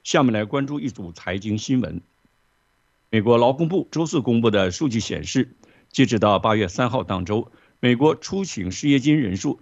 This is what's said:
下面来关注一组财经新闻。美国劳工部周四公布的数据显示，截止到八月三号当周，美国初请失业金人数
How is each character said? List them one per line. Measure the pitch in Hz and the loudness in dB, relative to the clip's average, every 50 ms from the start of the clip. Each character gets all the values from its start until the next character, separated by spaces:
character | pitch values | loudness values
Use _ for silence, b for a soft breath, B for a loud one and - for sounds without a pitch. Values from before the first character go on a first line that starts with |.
| b | b
下 | - - 160 139 | 0 2 4 4
面 | 123 | 4
来 | 110 104 107 | 2 0 -2
关 | 104 123 139 139 135 | -2 -4 -4 -4 -4
注 | 147 147 | -6 -8
一 | 151 123 | -8 -8
组 | - - 98 85 | -10 -10 -14 -14
财 | 85 - - 92 92 101 | -14 -12 -8 -6 -6 -6
经 | 95 110 104 107 | -4 -4 -6 -6
新 | - - 131 127 | -4 -2 -2 -2
闻。 | 104 76 78 87 - _ _ _ _ _ _ _ _ _ _ _ _ _ _ _ _ _ _ _ _ _ | -2 -4 -8 -12 -14 _ _ _ _ _ _ _ _ _ _ _ _ _ _ _ _ _ _ _ _ _
美 | 110 110 | -2 0
国 | 98 117 117 117 | 2 4 4 4
劳 | 120 127 | 4 2
工 | 135 143 170 156 | 2 0 -2 0
部 | 185 180 - - | 0 -2 -4 -4
周 | - 151 165 | -4 -4 -4
四 | 147 175 151 | -2 -2 -2
公 | 113 127 117 117 | 0 2 2 2
布 | 117 113 | 2 2
的 | 104 101 95 90 | 2 2 0 0
数 | 87 - 160 135 | -2 -2 -4 -2
据 | 110 113 | -2 -2
显 | 98 - 92 78 78 | -4 -4 -6 -8 -8
示， | 80 - 131 123 - - _ b b b b b b | -2 -2 -2 -2 -2 -6 _ b b b b b b
截 | - - 131 | 0 2 2
止 | 101 120 104 | 2 4 2
到 | 107 104 101 92 | 4 4 4 4
八 | - 110 107 | 2 2 0
月 | 92 101 90 | 0 0 -2
三 | - - 127 117 | -2 -2 -2 -2
号 | 120 127 90 | -2 -4 -4
当 | - 98 90 90 | -4 -4 -4 -4
周， | 95 104 113 - b b b b b b b | -2 -2 -4 -4 b b b b b b b
美 | - 123 120 117 | 2 2 4 4
国 | 147 156 160 | 4 2 2
初 | - - - 196 196 196 | 0 -4 -6 -6 -6 -6
请 | - - 110 90 90 | -6 -8 -8 -8 -8
失 | 90 - - 147 | -6 -4 0 2
业 | 139 135 | 2 2
金 | 120 151 151 156 | 4 4 2 2
人 | 127 92 92 | 2 0 -2
数 | 92 - 147 131 - | -2 -4 -4 -6 -6